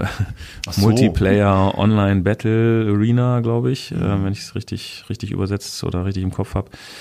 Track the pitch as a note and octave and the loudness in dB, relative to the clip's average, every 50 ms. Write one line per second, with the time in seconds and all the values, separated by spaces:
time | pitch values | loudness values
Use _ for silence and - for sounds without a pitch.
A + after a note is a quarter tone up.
0 | F2 - - - - - - - - - - - - - - G2 G2+ A2+ A2 B2 | -4 -4 -4 -4 -4 -6 -6 -14 -16 -18 -16 -12 -10 -6 -2 2 2 4 4 4
1 | B2+ G2+ E2+ - F#2+ F#2+ G2+ G#2 G2+ G2 F#2+ F#2+ F#2+ G2 - - G2 G#2+ A2 G#2 | 4 4 4 2 2 4 4 4 4 4 4 4 4 2 2 2 2 2 4 4
2 | G2+ G2 G2 F#2+ F2 G2 G#2+ - - A2 A2 A2+ A2+ A#2 A2+ A2+ A2 G#2 G#2 G#2 | 4 2 2 2 2 0 0 0 0 0 2 2 4 4 2 2 2 2 2 2
3 | G#2+ A#2 A#2+ B2 B2 B2 B2 A#2+ A#2 A2+ A#2 A#2+ B2 B2+ C3+ - - - - - | 2 2 2 2 2 2 2 0 0 0 0 0 0 -2 -2 -4 -6 -8 -6 -2
4 | - G2+ G2+ G2 G2 G2 G2+ - - - - G2+ - - - - - - - - | -2 0 0 0 0 -2 -4 -6 -8 -10 -10 -10 -8 -8 -8 -10 -10 -12 -16 -14
5 | - - A2 - - G2+ F2+ F#2 G2 F#2+ G2+ G2 - - - - - - - F2+ | -12 -10 -10 -8 -8 -6 -4 -4 -4 -2 -4 -4 -6 -8 -10 -6 -6 -4 -4 -2
6 | F2+ G2 F#2+ F#2+ F#2 F#2 - - - - - G#2 G2+ - - - - - - - | -2 -2 -2 -2 -4 -4 -4 -4 -6 -4 -4 -4 -4 -6 -12 -20 -20 -20 -18 -18